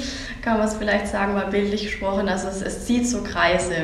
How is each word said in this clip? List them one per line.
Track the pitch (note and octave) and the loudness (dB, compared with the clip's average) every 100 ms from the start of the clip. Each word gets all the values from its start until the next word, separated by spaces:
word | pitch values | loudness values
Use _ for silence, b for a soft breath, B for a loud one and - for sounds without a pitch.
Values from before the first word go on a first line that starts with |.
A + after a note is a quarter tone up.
| B B | B B
<laughs> | B B | B B
kann | A#3 G#3+ | 0 2
man | G#3+ | 2
es | |
vielleicht | - G#3 G3+ - | 0 0 0 0
sagen, | G3+ G3+ | 0 0
mal | G3+ G3 | 0 0
bildlich | G3+ G3+ G#3 | 2 2 0
gesprochen. | G#3 - G3 G3 G3 | -2 -4 0 0 0
Also | G3 G3 | 0 -2
es, | G3 | -4
es | - - - | -4 -4 0
zieht | A#3+ A#3+ | 2 2
so | G#3+ | 0
Kreise. | - F3 E3+ F3+ F3+ E3 | -2 2 4 4 2 -2